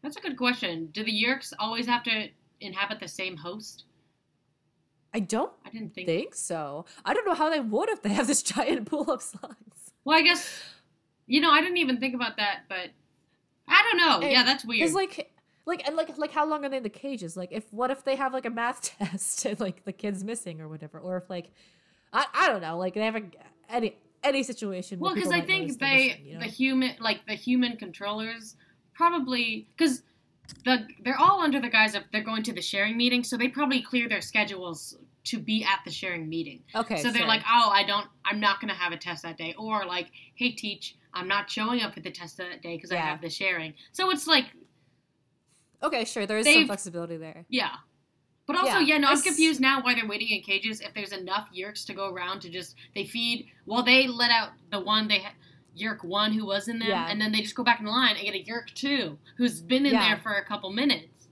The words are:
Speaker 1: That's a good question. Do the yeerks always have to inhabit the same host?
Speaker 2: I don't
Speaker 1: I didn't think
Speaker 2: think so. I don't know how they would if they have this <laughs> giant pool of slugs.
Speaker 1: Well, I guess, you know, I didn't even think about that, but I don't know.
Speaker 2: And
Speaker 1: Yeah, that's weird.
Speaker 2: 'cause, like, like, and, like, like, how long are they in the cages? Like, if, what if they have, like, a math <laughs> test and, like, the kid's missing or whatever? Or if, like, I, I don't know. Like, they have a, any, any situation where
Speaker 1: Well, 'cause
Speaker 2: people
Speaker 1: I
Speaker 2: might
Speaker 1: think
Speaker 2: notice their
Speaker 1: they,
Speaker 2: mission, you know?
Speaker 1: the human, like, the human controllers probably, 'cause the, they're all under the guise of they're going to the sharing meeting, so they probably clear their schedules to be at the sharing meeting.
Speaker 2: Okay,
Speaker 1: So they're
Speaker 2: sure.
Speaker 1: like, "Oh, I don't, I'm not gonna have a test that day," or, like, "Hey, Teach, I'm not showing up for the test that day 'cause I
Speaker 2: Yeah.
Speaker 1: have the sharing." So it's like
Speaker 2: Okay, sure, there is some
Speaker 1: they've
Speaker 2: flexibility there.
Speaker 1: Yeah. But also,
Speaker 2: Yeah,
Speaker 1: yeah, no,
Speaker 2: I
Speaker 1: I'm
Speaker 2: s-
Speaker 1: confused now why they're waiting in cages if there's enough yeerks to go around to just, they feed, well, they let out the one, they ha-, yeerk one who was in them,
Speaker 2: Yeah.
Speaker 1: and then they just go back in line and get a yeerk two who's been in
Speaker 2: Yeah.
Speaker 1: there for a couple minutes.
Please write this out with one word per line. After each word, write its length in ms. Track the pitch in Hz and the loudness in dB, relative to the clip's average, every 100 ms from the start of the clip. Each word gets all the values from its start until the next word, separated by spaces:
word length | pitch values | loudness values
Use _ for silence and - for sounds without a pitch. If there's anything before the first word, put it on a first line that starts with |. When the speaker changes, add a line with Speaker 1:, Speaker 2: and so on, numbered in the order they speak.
Speaker 1:
That's 140 | 294 - | -10 -8
a 40 | |
good 160 | 370 254 | -8 0
question. 500 | 247 247 190 165 160 | 0 0 -4 -4 -8
Do 180 | 180 | -6
the 80 | 220 | -4
yeerks 400 | 214 233 262 - - | 0 0 0 -4 -6
always 280 | 214 233 240 | -4 -4 0
have 160 | 240 | -2
to 260 | 240 220 202 _ _ _ | 0 -4 -4 _ _ _
inhabit 400 | 202 185 202 208 | -10 -4 -4 -4
the 80 | 180 | -10
same 280 | - 185 170 | -8 -8 -8
host? 460 | 165 214 214 - - _ _ _ _ _ _ _ _ _ _ _ _ | -12 -12 -14 -18 -20 _ _ _ _ _ _ _ _ _ _ _ _
Speaker 2:
I 80 | 226 | -6
don't 320 | 185 220 302 - | -2 -2 -2 -8
Speaker 1:
I 60 | - | -18
didn't 240 | 220 196 | -12 -12
think 120 | - 180 | -8 -2
Speaker 2:
think 280 | 165 339 | -2 -2
so. 500 | - - 165 147 143 175 - | -8 -6 -6 -6 -10 -14 -8
I 100 | - | -2
don't 120 | 285 415 | 0 2
know 80 | |
how 160 | 294 311 | 2 2
they 100 | 320 | 2
would 280 | 226 214 427 | 0 0 0
if 140 | 427 | -2
they 80 | 214 | 0
have 160 | 202 220 | 2 2
this 160 | - | 2
<laughs> 120 | - | 0
giant 320 | - 233 294 214 | 0 0 0 -2
pool 220 | 202 202 | -4 -2
of 120 | 208 | -2
slugs. 720 | - - - 247 - - - _ | -4 -14 -16 -18 -20 -20 -20 _
Speaker 1:
Well, 120 | - 320 | 4 6
I 60 | |
guess, 400 | 320 349 - - - - _ _ _ _ - | 6 4 0 -8 -14 -20 _ _ _ _ 2
you 140 | 269 | 4
know, 100 | 320 | 8
I 100 | 302 | 6
didn't 180 | 349 349 | 6 2
even 200 | 285 247 | 2 2
think 160 | 262 | 0
about 220 | 247 233 - | -2 -4 0
that, 260 | 208 190 - | 0 -2 -6
but 220 | 185 180 _ _ _ _ _ _ _ - | -8 -8 _ _ _ _ _ _ _ 6
I 160 | 339 440 | 6 8
don't 80 | 392 | 4
know. 220 | 330 208 | 6 4
Speaker 2:
And 80 | 285 | 6
Speaker 1:
Yeah, 140 | 254 | 6
that's 200 | 247 294 | 6 2
weird. 220 | 226 226 330 | 0 2 2
Speaker 2:
'cause, 80 | |
like, 380 | 349 381 - - _ _ _ - | 2 0 -4 -12 _ _ _ -6
like, 200 | 339 277 | -4 -2
and, 80 | 320 | -2
like, 200 | 311 262 | -4 -4
like, 160 | 311 | -4
how 140 | 302 302 | 0 0
long 180 | 302 | 0
are 40 | 285 | -2
they 100 | 262 | -4
in 40 | |
the 60 | 220 | -6
cages? 460 | - 277 247 170 185 | -8 -8 -8 -8 -10
Like, 140 | 180 | -8
if, 180 | 220 220 | -10 -10
what 180 | 208 247 | -4 -2
if 120 | 262 | -2
they 120 | - 269 | -2 -2
have, 160 | 269 | -2
like, 140 | 262 233 | -2 -6
a 40 | |
math 300 | 226 233 269 | -2 -4 -4
<laughs> 160 | - - | -8 -6
test 460 | 185 180 - - | -6 -4 -4 -4
and, 160 | 214 208 | -4 -2
like, 240 | 196 - | -4 -6
the 80 | - | -12
kid's 320 | 190 208 190 | -8 -6 -6
missing 360 | 196 226 180 160 | -6 -8 -10 -12
or 80 | 156 | -12
whatever? 300 | 156 156 160 | -14 -14 -12
Or 180 | 185 185 | -6 -6
if, 100 | 180 | -6
like, 220 | 180 170 _ _ _ _ _ _ | -10 -10 _ _ _ _ _ _
I, 140 | 240 285 | 0 2
I 160 | 269 359 | 4 4
don't 140 | 214 | 4
know. 160 | 165 165 | -2 -2
Like, 160 | 185 | -2
they 100 | 196 | 0
have 120 | 220 220 | -2 -2
a, 60 | 196 - - _ _ | -8 -18 -20 _ _
any, 280 | 233 220 - _ _ | -2 -2 -4 _ _
any 180 | 285 277 | 0 0
situation 560 | 254 233 208 180 185 180 | -2 -4 -6 -6 -8 -4
where 80 | 359 | -2
Speaker 1:
Well, 60 | |
'cause 100 | 339 | 0
Speaker 2:
people 100 | 349 | 2
Speaker 1:
I 40 | 349 | 0
Speaker 2:
might 60 | - | 2
Speaker 1:
think 140 | 381 | 0
Speaker 2:
notice 140 | 302 247 | 0 -2
their 120 | 277 | 2
Speaker 1:
they, 180 | 269 262 | 4 4
Speaker 2:
mission, 180 | - - | -2 -12
you 80 | |
know? 60 | 156 | -10
Speaker 1:
the 60 | 220 | -10
human, 500 | 220 262 262 254 - | 0 2 2 0 0
like, 260 | 226 208 - | -2 -2 -4
the 80 | |
human 420 | 214 - 247 240 226 | -8 0 2 2 -2
controllers 800 | 185 - 202 214 220 226 220 - _ _ _ | -12 -8 -6 -4 -6 -8 -14 -20 _ _ _
probably, 720 | - 339 339 254 247 233 220 - - | 2 2 2 0 0 -2 -4 -10 2
'cause 260 | 311 247 _ _ _ _ - - | 2 2 _ _ _ _ -20 -6
the, 240 | 254 254 214 - | 2 2 0 -8
they're 140 | 247 269 | -4 4
all 220 | 349 392 | 6 6
under 200 | 320 247 | 4 2
the 80 | 240 | 2
guise 260 | 226 214 | 4 4
of 80 | 208 - | 2 -4
they're 140 | 214 | -4
going 180 | 214 220 | -2 -4
to 80 | 226 | -4
the 80 | 233 | -4
sharing 340 | 170 202 208 233 | -4 -2 0 2
meeting, 260 | 240 247 | 2 2
so 140 | 240 233 | 0 0
they 100 | 247 | 0
probably 320 | 254 285 262 | 0 0 0
clear 280 | - 247 233 | 0 -2 0
their 120 | 208 | -2
schedules 800 | - 220 208 190 180 156 - - - _ | 0 -2 -2 -4 -8 -8 -10 -14 -20 _
to 160 | - 233 | -8 -6
be 240 | 156 220 | -2 0
at 180 | 202 196 | 2 -2
the 60 | - | -2
sharing 360 | - 190 175 156 | -8 -6 -6 -6
meeting. 360 | 165 156 131 _ | -6 -6 -12 _
Speaker 2:
Okay, 220 | 220 226 202 | -4 -2 0
Speaker 1:
So 140 | 240 | 0
they're 100 | 226 | 2
Speaker 2:
sure. 80 | 226 | 2
Speaker 1:
like, 140 | 220 220 | 2 4
"Oh, 220 | 240 226 | 6 6
I 140 | 202 | 4
don't, 240 | 202 - 311 _ | 4 0 -2 _
I'm 160 | 196 208 | -4 2
not 200 | 208 196 | 2 2
gonna 140 | 214 | -4
have 180 | 180 180 | -4 -4
a 40 | 170 | -4
test 260 | 175 165 | -6 -6
that 140 | 170 160 | -8 -8
day," 160 | 165 170 | -8 -8
or, 280 | 220 214 185 | -4 -2 -2
like, 240 | 180 175 - - | -4 -6 -14 -20
"Hey, 160 | - 240 | -4 -2
Teach, 460 | 233 - 104 - - _ | -2 -8 -10 -12 -16 _
I'm 140 | 180 185 | -8 0
not 200 | 202 196 | 0 0
showing 340 | - 214 247 | -4 0 0
up 120 | 214 | -2
for 60 | 175 | -6
the 100 | 175 | -12
test 260 | 170 175 - | -10 -14 -12
that 240 | 180 170 | -12 -10
day 140 | 170 170 | -10 -10
'cause 120 | 170 | -4
I 60 | 180 | -2
Speaker 2:
Yeah. 100 | 160 | -2
Speaker 1:
have 140 | 156 | -4
the 100 | 165 | -8
sharing." 440 | - 190 175 160 151 - | -4 -2 -2 -4 -12 -14
So 180 | - 370 | -2 0
it's 160 | 294 311 | 2 4
like 200 | 294 254 - - _ _ _ _ _ _ _ _ _ _ _ | 4 2 -12 -20 _ _ _ _ _ _ _ _ _ _ _
Speaker 2:
Okay, 220 | 311 285 | -2 0
sure, 220 | 226 - 202 | -2 -4 -2
there 100 | 214 | 2
is 60 | 226 | 6
some 80 | |
Speaker 1:
they've 120 | 311 269 | 6 6
Speaker 2:
flexibility 500 | 202 190 170 170 165 | 0 -4 -8 -8 -10
there. 300 | 160 165 175 | -12 -16 -4
Speaker 1:
Yeah. 280 | 247 185 - _ _ _ _ _ _ - | -2 -2 -6 _ _ _ _ _ _ -4
But 100 | 330 | 2
also, 220 | 381 392 | 4 4
Speaker 2:
Yeah, 20 | |
Speaker 1:
yeah, 180 | 294 302 | 4 4
no, 80 | 285 | 6
Speaker 2:
I 20 | |
Speaker 1:
I'm 40 | 294 | 4
Speaker 2:
s- 40 | |
Speaker 1:
confused 380 | 370 302 320 269 | 2 4 4 4
now 220 | 269 269 | 2 4
why 120 | 254 | 2
they're 120 | 240 220 | 0 0
waiting 220 | 214 226 | -4 -2
in 140 | 202 | -4
cages 380 | - 196 220 214 | 0 -2 -2 -6
if 120 | 208 | -10
there's 180 | 214 196 | -10 -8
enough 360 | 196 185 196 214 | -10 -4 -4 -4
yeerks 340 | 180 196 208 - | -10 -10 -10 -12
to 80 | |
go 180 | 220 196 | -6 -6
around 280 | 185 180 190 | -6 -6 -8
to 100 | 180 | -8
just, 240 | 175 175 - - | -10 -12 -16 -12
they 120 | 208 196 | -8 -6
feed, 420 | 233 233 240 - _ | -4 -2 -2 -6 _
well, 180 | - 233 | -2 0
they 240 | 240 262 262 | 6 6 6
let 220 | 240 240 | 2 4
out 200 | 233 208 - _ | 4 2 -10 _
the 100 | 202 | -6
one, 280 | 190 214 214 | 0 0 2
they 120 | 202 | 0
ha-, 120 | 208 - - - _ | -2 -16 -20 -20 _
yeerk 280 | 170 220 208 | -8 -6 -6
one 280 | 175 196 214 | -4 0 2
who 120 | 220 | 0
was 240 | 208 196 202 | 0 -4 -2
in 120 | 233 | -4
them, 80 | 226 | 0
Speaker 2:
Yeah. 180 | 185 165 | 0 0
Speaker 1:
and 120 | 214 | -2
then 120 | 220 | 0
they 80 | 214 | 0
just 140 | 214 | -2
go 80 | - | -2
back 160 | 240 233 | 2 2
in 60 | 214 | 2
line 300 | 233 247 214 | 4 4 2
and 80 | 208 | -2
get 80 | |
a 80 | 196 | -6
yeerk 320 | 160 233 - | -6 -8 -8
two 440 | - 277 285 180 147 - - | -6 0 0 -2 -6 -18 0
who's 220 | 247 - | 0 0
been 240 | - 254 277 | 0 2 6
in 60 | |
Speaker 2:
Yeah. 140 | 247 208 | 6 4
Speaker 1:
there 80 | 214 | 2
for 160 | 220 | 0
a 100 | 202 | -4
couple 260 | - 208 190 | -4 -8 -6
minutes. 580 | 202 285 - - _ _ | 0 2 0 -4 _ _